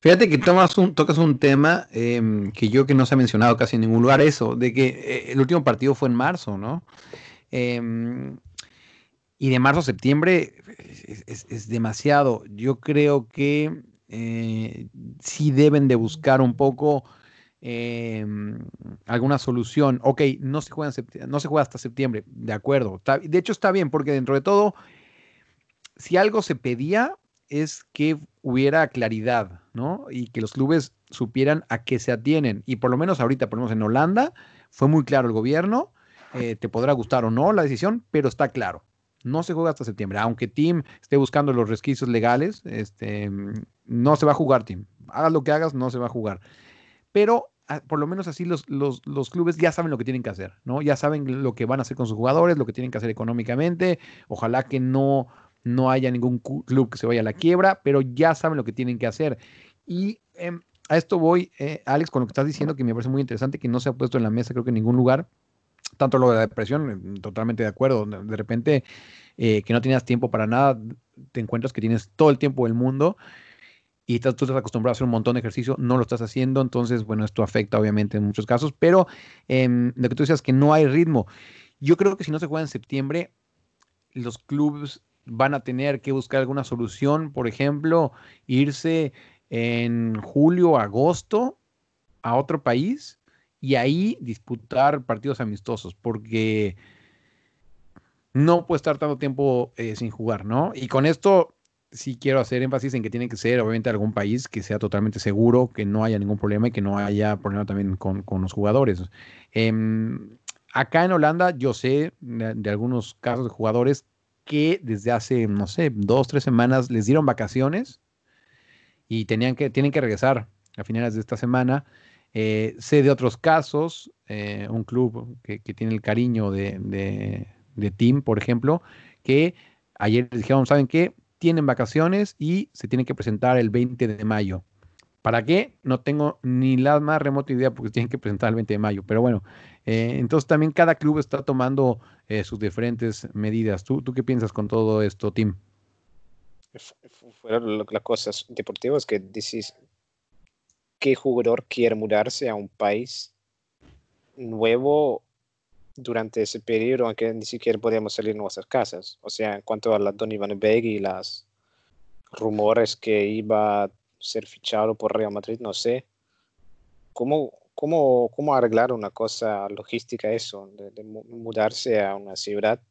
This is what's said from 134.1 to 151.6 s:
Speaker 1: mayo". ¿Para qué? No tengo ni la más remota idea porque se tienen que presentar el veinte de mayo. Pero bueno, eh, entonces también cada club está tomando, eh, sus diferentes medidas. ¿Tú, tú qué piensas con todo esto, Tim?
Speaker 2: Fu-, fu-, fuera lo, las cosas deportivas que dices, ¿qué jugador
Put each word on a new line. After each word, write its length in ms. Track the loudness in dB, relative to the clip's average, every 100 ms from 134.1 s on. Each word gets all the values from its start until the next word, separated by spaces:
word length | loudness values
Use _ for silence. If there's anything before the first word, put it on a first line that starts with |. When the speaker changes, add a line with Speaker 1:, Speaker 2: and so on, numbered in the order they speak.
| -2
Speaker 1:
mayo". 380 | -2 0 -2 -4 -10 _ -20 _ _ _
¿Para 220 | 0 0
qué? 340 | 2 2 2 _
No 180 | -2 -2
tengo 380 | 0 0 0 -2
ni 340 | -2 0 2 4
la 240 | 4 4
más 220 | 2 0
remota 300 | 0 -2 -2
idea 180 | 0 0
porque 180 | -2 -6
se 40 |
tienen 140 | -4 -4
que 80 | -4
presentar 320 | -4 -2 0
el 60 | 0
veinte 180 | -2
de 40 | -2
mayo. 240 | 0 -2 -2
Pero 160 | 2
bueno, 200 | 2 2 -4 -20 -20 _ -4
eh, 300 | -2 -2 -2
entonces 280 | 0 0 2
también 260 | 2 2
cada 240 | 4 2 4
club 220 | 0 0
está 240 | -2 -6
tomando, 580 | -4 -2 0 2 0 0 -8 _ _
eh, 140 | -6
sus 160 | -4 -6
diferentes 680 | -6 -4 -6 -4 -6 -6 -10
medidas. 520 | -6 -4 -2 -2 -4
¿Tú, 180 | -4 -6
tú 100 | -4
qué 100 | -6
piensas 300 | -2 -2 -2
con 140 | -4 -4
todo 340 | 0 0 2
esto, 300 | 0 -2 -6
Tim? 220 | -2 -2 -2 _ _ _ _ _ -20 -20 -20 -20 -20 _
Speaker 2:
Fu-, 200 | -20 -20 _ _
fu-, 200 | _ -20
fuera 280 | _ -2 -2
lo, 260 | 0 -4 -4
las 140 | -6
cosas 420 | -2 -4 -2 -8 -12
deportivas 580 | -12 -10 -6 -2 -2 -2
que 120 | -6
dices, 560 | -6 -12 -10 -10 -12 _ _ _ _ _ _ _ _ _ _ _ _ _
¿qué 160 | 0
jugador 500 | 0 0 0 0 0